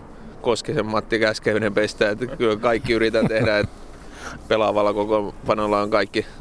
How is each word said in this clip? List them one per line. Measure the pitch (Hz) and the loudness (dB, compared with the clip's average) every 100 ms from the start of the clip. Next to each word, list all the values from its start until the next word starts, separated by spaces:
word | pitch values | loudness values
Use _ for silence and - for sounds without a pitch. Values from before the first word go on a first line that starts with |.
| - - - - | -18 -18 -18 -6
Koskisen | 127 110 - 120 104 | -2 -2 -2 -2 -2
Matti | 107 - 110 | -2 0 2
Käskevinen | 110 110 113 107 107 | 2 2 0 2 2
pestää, | 104 107 - 107 | 2 0 2 0
että | 104 123 | 0 -6
kyllä | 123 117 107 | 0 0 2
kaikki | 120 117 127 | 2 0 0
yritän | 113 113 113 113 | 2 2 2 2
tehdä, | 110 110 104 | 2 2 2
että | 104 - - - - - - - - | 0 -6 -18 -18 -18 -16 -14 -14 0
pelaavalla | 110 104 104 104 | 2 4 4 2
kokoonpanolla | 104 104 110 101 - - 107 104 104 | 2 2 0 0 -4 -2 0 2 2
on | 104 | 2
kaikki, | 110 101 110 - - | 0 0 -2 -4 -6